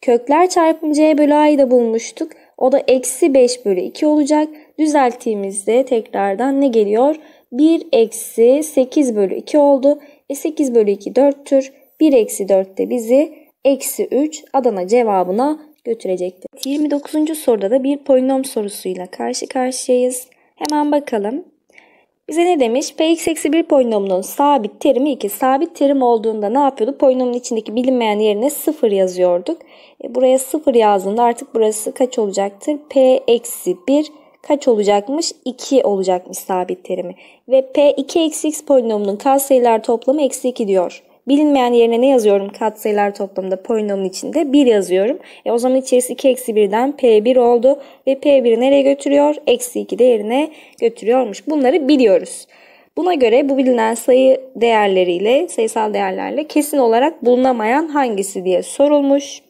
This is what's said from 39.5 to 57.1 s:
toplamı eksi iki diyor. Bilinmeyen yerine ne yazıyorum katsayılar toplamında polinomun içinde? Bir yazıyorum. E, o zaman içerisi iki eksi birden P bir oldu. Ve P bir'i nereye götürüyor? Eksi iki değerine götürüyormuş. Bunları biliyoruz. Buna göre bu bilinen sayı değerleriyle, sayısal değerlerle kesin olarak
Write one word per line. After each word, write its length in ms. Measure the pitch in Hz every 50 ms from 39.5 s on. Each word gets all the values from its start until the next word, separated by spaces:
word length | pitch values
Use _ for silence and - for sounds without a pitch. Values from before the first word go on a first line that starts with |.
| 277 254 240 240 226 220 220
toplamı 380 | - 240 226 - - 269 311
eksi 280 | 294 254 262 - - 254
iki 180 | 247 - 233 196
diyor. 360 | 196 190 175 - - - _ _ _ _ _ -
Bilinmeyen 460 | 277 285 302 302 285 269 247 240 240
yerine 280 | 240 233 226 233 226
ne 60 | 247 269
yazıyorum 420 | 277 247 214 208 202 202 196 202 202 -
katsayılar 560 | 233 220 214 - - 220 208 208 202 202 202
toplamında 480 | - 208 190 - - 185 190 190 185 190
polinomun 400 | - 240 220 214 208 202 196 196
içinde? 500 | 185 185 - - - 208 277 339 285 254
Bir 120 | 294 285
yazıyorum. 540 | 247 220 208 190 170 175 185 196 226 302 370 - - - - _
E, 60 | -
o 60 | 214 240
zaman 200 | 226 254 254 262
içerisi 360 | 262 262 - 247 247 - 247
iki 160 | 240 - 277
eksi 260 | 254 247 - - 220
birden 360 | 208 214 196 196 220 247 269
P 340 | 285 - - 240 220 214 208
bir 120 | 240 254 254
oldu. 440 | 240 233 240 240 226 262 285 285 - - - _ _ -
Ve 120 | 269 269
P 240 | - 302 285 269 240
bir'i 160 | 240 226 226
nereye 220 | 247 269 277 277
götürüyor? 540 | 277 269 277 277 - 294 277 285 285 294 302 294 - -
Eksi 320 | 240 233 - - - 214
iki 200 | 202 - - 190
değerine 520 | 233 254 247 220 202 214 233 269 302 311 - - - - _ _
götürüyormuş. 680 | - 226 226 - - 202 240 262 254 220 196 - - -
Bunları 400 | 311 302 269 247 277 370 294 254
biliyoruz. 600 | 302 277 254 220 190 170 - - - - - _ _ _ - _ _ _ _ _ _ -
Buna 160 | 320 370 359
göre 360 | 302 254 226 214 254 302 269
bu 80 | 277 262
bilinen 360 | 277 254 254 233 220 220 226
sayı 480 | 226 - - 254 254 262 262 262 262 - - _
değerleriyle, 920 | - 220 233 226 214 208 202 190 185 180 180 175 175 190 214 247 285 359 349
sayısal 460 | - - 226 226 - 233 220 214 208
değerlerle 500 | 202 202 190 185 190 185 190 202 254 311
kesin 340 | 302 - 311 294 302 - 285
olarak 480 | 254 233 226 233 262 302